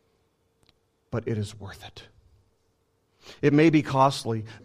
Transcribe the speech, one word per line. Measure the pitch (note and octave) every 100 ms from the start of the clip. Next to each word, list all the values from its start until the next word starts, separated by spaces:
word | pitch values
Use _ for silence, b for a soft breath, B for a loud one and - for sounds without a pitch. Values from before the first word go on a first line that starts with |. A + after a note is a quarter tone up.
| _ _ _ _ _ _ _ _ _ _ _
But | A#2+ -
it | A2
is | G2+ -
worth | G2 - -
it. | - - _ _ _ _ _ _ _ _ _ _ B B B
It | D3
may | C#3+ D#3+
be | D3+
costly, | C3 C3 C3+ C#3 A#2 A2+ G#2 B